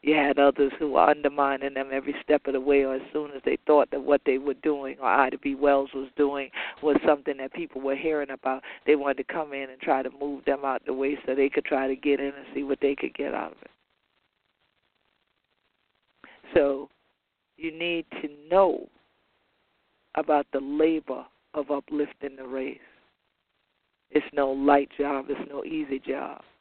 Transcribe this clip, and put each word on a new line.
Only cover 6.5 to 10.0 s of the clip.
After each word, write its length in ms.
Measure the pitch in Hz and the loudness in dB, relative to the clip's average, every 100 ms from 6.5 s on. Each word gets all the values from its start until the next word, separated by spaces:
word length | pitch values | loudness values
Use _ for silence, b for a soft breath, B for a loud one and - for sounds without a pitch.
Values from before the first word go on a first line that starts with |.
| B B B | B B B
was 160 | 151 143 - | 2 2 4
something 320 | 147 139 139 | 2 2 -6
that 160 | 135 | -8
people 260 | - 165 135 | -8 -10 -6
were 160 | 135 135 | -4 -2
hearing 360 | 160 151 139 | 0 -2 -2
about, 340 | 135 131 131 B B - | -4 -4 -4 B B 2
they 120 | 147 | 4
wanted 280 | 139 135 131 | 4 -2 -4
to 80 | |
come 200 | 165 151 | -6 -6
in 160 | 139 135 | -8 -10
and 100 | 131 | -10
try 240 | 175 135 | 0 0